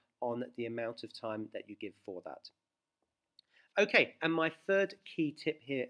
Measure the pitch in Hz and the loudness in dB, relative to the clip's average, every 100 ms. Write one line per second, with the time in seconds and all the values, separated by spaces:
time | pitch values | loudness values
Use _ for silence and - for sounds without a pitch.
0 | _ _ 123 117 123 - 117 117 117 117 | _ _ -2 -2 -4 -4 -4 -2 -4 -6
1 | - - 113 107 107 - - 101 104 - | -10 -8 -4 -4 -4 -8 -10 -8 -10 -10
2 | - 90 82 67 - - _ _ _ _ | -10 -10 -8 -10 -14 -20 _ _ _ _
3 | _ _ _ - - _ _ - 214 226 | _ _ _ -20 -20 _ _ 2 6 6
4 | 127 - 160 165 160 - - 196 196 202 | 4 2 0 2 2 0 2 4 2 -2
5 | - - 156 - 160 151 135 135 123 | -8 -2 -2 0 -4 -4 -4 -2 -2